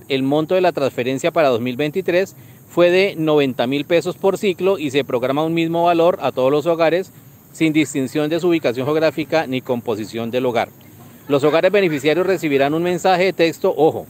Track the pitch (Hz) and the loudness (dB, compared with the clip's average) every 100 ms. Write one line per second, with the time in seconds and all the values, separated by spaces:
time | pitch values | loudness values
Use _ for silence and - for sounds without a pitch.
0 | - 135 135 151 156 185 180 156 135 - | -4 -2 0 0 0 2 0 0 -4 -2
1 | 120 135 165 170 143 117 123 123 151 185 | -4 -2 -2 0 2 0 -2 -4 -4 -4
2 | 185 175 190 - - - - - 175 185 | -2 -2 -2 -8 -20 -20 -8 2 4 4
3 | 196 165 156 151 139 123 123 143 143 170 | 2 0 2 2 2 0 -2 -2 0 0
4 | 170 165 196 185 208 175 180 196 147 139 | 0 -2 -2 0 -2 0 -2 0 -2 -2
5 | 120 123 127 139 160 165 165 170 170 170 | -2 -2 0 -2 0 -2 -2 0 2 4
6 | 170 190 135 127 131 147 156 165 160 170 | 2 2 -4 0 0 2 0 2 2 0
7 | 190 - - - - - 156 156 151 143 | -4 -16 -20 -20 -20 -2 0 2 0 -2
8 | 131 151 151 165 175 165 147 120 131 156 | -4 -2 -2 0 0 0 0 -2 -2 0
9 | 156 165 151 160 139 131 - 123 120 104 | 0 -2 -2 -2 -2 -6 -2 -4 -2 -6
10 | 101 113 117 123 127 113 95 - - - | -6 -8 -4 -2 0 0 -4 -8 -20 -20
11 | - - - - 147 160 185 202 190 147 | -20 -20 -2 0 2 2 2 2 0 0
12 | 143 156 185 180 165 139 139 160 175 175 | 0 0 0 -2 0 0 2 0 -2 0
13 | 190 175 190 170 165 151 190 151 151 107 | 2 2 0 2 0 0 -2 2 2 0
14 | 80 | -10